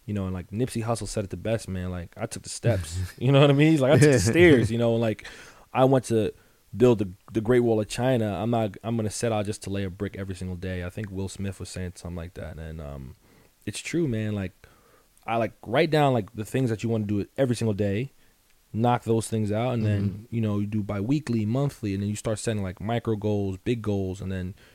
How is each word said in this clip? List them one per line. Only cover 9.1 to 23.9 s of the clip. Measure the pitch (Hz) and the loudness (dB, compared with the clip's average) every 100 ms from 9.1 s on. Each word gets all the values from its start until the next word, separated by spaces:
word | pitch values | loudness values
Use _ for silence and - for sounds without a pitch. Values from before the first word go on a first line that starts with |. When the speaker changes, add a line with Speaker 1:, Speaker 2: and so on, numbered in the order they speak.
Speaker 1:
set | - 117 | -2 -2
out | 107 104 | -2 -4
just | 104 | -6
to | - | -6
lay | 98 | -6
a | 98 | -6
brick | 92 98 90 | -6 -8 -8
every | 98 | -10
single | 92 92 90 | -8 -8 -8
day. | 92 92 | -6 -6
I | 90 | -8
think | - 107 | -8 -10
Will | 95 95 | -8 -8
Smith | - 98 92 | -6 -8 -8
was | 98 | -12
saying | - 90 - | -8 -10 -10
something | 87 87 | -12 -10
like | 85 | -12
that. | - 82 78 | -12 -12 -12
And, | 80 80 | -12 -10
um, | 73 69 65 - _ _ _ _ - | -10 -12 -14 -16 _ _ _ _ -12
it's | - | -10
true, | - 165 160 | -6 -2 -2
man. | 110 107 | -2 -2
Like, | 104 95 - - _ _ _ _ _ - | -4 -6 -10 -20 _ _ _ _ _ -4
I, | 117 | -2
like, | 110 - - | -2 -4 -4
write | 123 170 | 0 2
down, | 151 143 | 2 4
like, | 123 95 | 2 -2
the | - | -8
things | 107 131 131 | -4 -2 0
that | 110 | 0
you | 117 | -2
wanna | 113 | -2
do | 104 104 92 - | 0 -2 -2 0
every | 135 120 | 0 2
single | 113 | 0
day, | 98 101 98 131 _ _ _ _ _ _ | 0 0 0 -4 _ _ _ _ _ _
knock | 104 120 120 | -2 2 2
those | - 113 107 | 2 0 0
things | 113 104 | -2 0
out, | 104 123 | 0 0
and | 120 | 0
then, | 107 101 98 | 0 2 0
Speaker 2:
Mm-hmm. | 98 110 | -4 -8
Speaker 1:
you | 117 | -2
know, | 107 104 | 0 0
you | 104 | -2
do | 107 | -2
bi-weekly, | 104 101 104 147 147 117 107 | -2 -2 0 -2 0 -2 0
monthly, | 123 143 - 104 | 0 -2 -4 -4
and | 98 | -2
then | 101 | -2
you | 107 | -4
start | - 107 | -4 -4
setting, | - 107 | -2 -4
like, | 95 90 | -4 -6
micro | 101 117 117 107 | -4 -4 -2 -2
goals, | 107 104 98 92 | 0 0 -2 -4
big | - 120 | -4 -4
goals, | 104 | -2